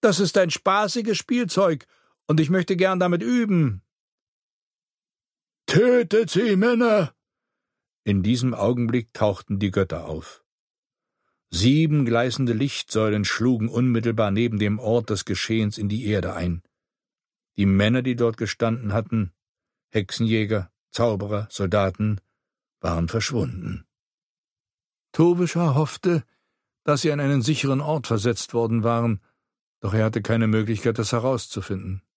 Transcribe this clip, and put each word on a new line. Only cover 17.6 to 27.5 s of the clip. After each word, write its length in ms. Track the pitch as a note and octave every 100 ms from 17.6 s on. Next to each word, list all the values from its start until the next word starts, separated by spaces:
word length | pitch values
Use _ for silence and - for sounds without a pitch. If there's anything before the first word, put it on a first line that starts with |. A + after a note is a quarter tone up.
| G2
Männer, 380 | F#2+ G#2 B2
die 120 | B2+ A#2+
dort 220 | A#2+ A2
gestanden 560 | G#2+ - A#2 A#2 A2+
hatten, 400 | G2+ A2 A2+ F#2+ _ _ _ _ _ _
Hexenjäger, 840 | A2 G2 - A2+ A2 G#2+ G#2+ F2+ _ _
Zauberer, 560 | - A#2+ G#2 G2+ G#2 G#2+
Soldaten, 720 | - G2 G#2 G2 F#2 G#2+ G#2 _ _ _ _ _ _
waren 260 | E2 E2+ E2+
verschwunden. 800 | A#2 A2 B2 F#2 F2+ - F#2+ - _ _ _ _ _ _ _ _ _ _ _ _
Turwischa 600 | - E3 F3 F3 E3 E3+
hoffte, 500 | C3+ D3+ - F3+ E3+ - _ _ _ _ _
dass 180 | - D3
sie 100 | D#3+
an 80 | C#3+
einen 220 | C#3 C#3+
sicheren 400 | A#2+